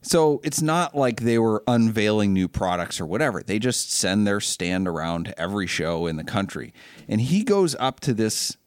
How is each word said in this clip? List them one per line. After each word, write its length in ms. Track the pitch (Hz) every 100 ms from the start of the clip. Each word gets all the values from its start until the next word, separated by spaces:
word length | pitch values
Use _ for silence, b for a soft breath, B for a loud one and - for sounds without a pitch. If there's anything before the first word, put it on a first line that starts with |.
So 400 | - 175 156 143
it's 200 | 156 -
not 340 | 156 165 170 147
like 240 | 127 110
they 160 | 117 117
were 240 | 113 107 -
unveiling 680 | 120 113 110 107 107 101
new 140 | 95 92
products 520 | - 92 90 85 -
or 60 |
whatever. 380 | 80 104 147 92
They 140 | - 107
just 320 | 123 120 -
send 340 | - 92 101
their 140 | 101 101
stand 480 | - - 87 92 92
around 380 | 82 82 85
to 140 | 82 -
every 280 | 85 101 87
show 400 | - 82 82 85
in 80 |
the 80 | 78
country. 500 | 76 101 98 76 - B B B -
And 140 | 107
he 220 | 127 185
goes 320 | 214 202 175 127
up 200 | 131 -
to 160 | -
this 420 | 110 110 - - -